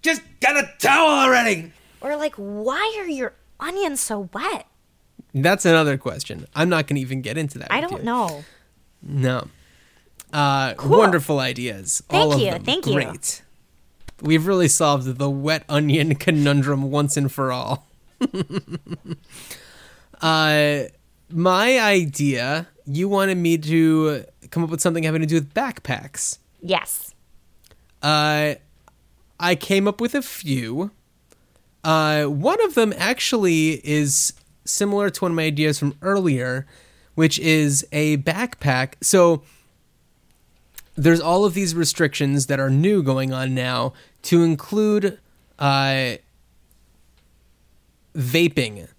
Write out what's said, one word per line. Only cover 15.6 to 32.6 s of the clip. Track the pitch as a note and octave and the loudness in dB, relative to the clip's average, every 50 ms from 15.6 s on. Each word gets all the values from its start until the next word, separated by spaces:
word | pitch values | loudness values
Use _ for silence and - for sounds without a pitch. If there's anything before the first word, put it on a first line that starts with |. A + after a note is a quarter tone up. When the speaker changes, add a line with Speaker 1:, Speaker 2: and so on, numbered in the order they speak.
| - | -4
Speaker 1:
onion | - D3+ D3 D3+ D3 D3 D#3+ D3 D#3+ D3+ | -2 0 0 2 2 2 2 2 0 0
<laughs> | D3 - | 0 0
conundrum | - E3 D3+ C#3+ C#3+ C#3+ C#3+ C3 C#3 C#3+ C3+ C#3 C3+ | 0 2 4 4 4 4 2 2 2 0 -2 -2 -2
once | C3+ D3 D3 C#3+ - | 0 0 0 0 0
and | D3 C#3 C3 | 0 -2 -2
for | - - C3+ C3 | -2 -2 -4 -2
all. | B2 B2+ B2+ - C3 - _ _ _ _ _ - _ _ | -2 -4 -4 -6 -6 -8 _ _ _ _ _ -20 _ _
<laughs> | B3+ - - F#3+ F3+ - E3 G3 - - E3+ E3+ _ - F3 - - - D#3 - - - - - - - - - - - - - - - - - - _ - - | -6 -4 -4 -6 -6 -4 -6 -8 -8 -8 -14 -14 _ -12 -14 -14 -10 -12 -14 -14 -14 -20 -20 -20 -18 -18 -18 -20 -20 -20 -20 -20 -20 -20 -20 -20 -20 _ -12 -2
Uh, | - D#3+ D#3+ D#3 D#3 D#3 D3+ D3+ D3 D3 D3 C#3+ B2+ - _ _ _ _ _ _ _ _ | 0 0 2 4 4 4 4 4 4 2 2 -2 -4 -8 _ _ _ _ _ _ _ _
my | E3+ E3 E3+ F#3 F#3 F#3 G#3+ B3 C4 B3+ | -4 0 2 4 4 4 4 4 2 2
idea, | A3 G#3 G3+ F#3+ E3+ D3 C3+ - D3 C#3+ C3+ A#2+ A#2+ C3 D3 D#3+ E3+ - _ _ _ | 4 4 4 2 2 0 -2 -2 0 0 0 0 -2 -2 -2 -4 -6 -8 _ _ _
you | C#3+ C#3 D#3 F3+ | -6 -4 -2 -2
wanted | G3 G3+ G3 G3 G3 F#3+ | 0 2 2 2 2 0
me | F3+ E3+ E3 E3 | 0 2 2 0
to | E3 D3+ D3+ D#3+ E3 D#3+ D#3+ D#3+ D#3 D#3 D#3 D3 B2 - - _ _ - - | 0 0 0 2 4 4 4 4 4 2 0 -2 -4 -8 -12 _ _ -20 -6
come | - E3+ E3+ | -4 -4 -2
up | D#3 | -2
with | E3 E3 | -2 -2
something | - F#3 E3 E3+ D#3+ | 0 0 0 0 -2
having | D#3 D#3 D#3+ | 0 0 0
to | D#3+ | 0
do | D3+ D#3+ | 0 0
with | E3 C#3+ C#3+ - | 0 0 -2 -4
backpacks. | G#3+ C#4 C4 - - _ - C3 - - C#3+ - - - - - - _ _ _ _ | -4 -4 -4 -6 -10 _ -6 -6 -6 -8 -14 -10 -8 -6 -6 -8 -10 _ _ _ _
Speaker 2:
Yes. | - F3 F#3 - - - - - - - - _ _ _ _ - _ _ _ _ _ _ - _ _ _ _ _ | -4 -2 -2 -2 -2 -6 -10 -10 -10 -14 -18 _ _ _ _ -20 _ _ _ _ _ _ -20 _ _ _ _ _
Speaker 1:
Uh, | - D3 D3+ D3+ D3+ D3+ D3+ D3+ D3+ D3+ C#3 - _ _ _ _ _ - _ _ _ _ _ _ _ _ _ _ | -2 0 2 2 2 2 0 0 0 -2 -4 -6 _ _ _ _ _ -20 _ _ _ _ _ _ _ _ _ _
I | F3 F3 F3+ | 0 0 0
came | F3 - - G3 G3 G3 | 0 0 0 0 2 2
up | G3+ G3+ - | 0 -2 -2
with | A3+ A#3+ - | -4 -2 -2
a | C#4+ | -4
few. | B3+ - - - - D3+ C3+ B2+ A#2+ A2 A#2+ D3 F#3 G#3 _ _ _ _ _ _ _ _ - _ _ _ _ _ _ _ _ _ - | -4 -6 -12 -12 -6 -4 -4 -4 -4 -6 -6 -6 -6 -8 _ _ _ _ _ _ _ _ -20 _ _ _ _ _ _ _ _ _ -2
Uh, | D#3+ D#3+ D#3 D#3 D3+ D3+ D3+ D3+ | 2 2 2 2 2 2 0 0
one | C#3+ D3 C#3 E3 C4+ F#4 A4 | 0 -2 0 0 0 2 2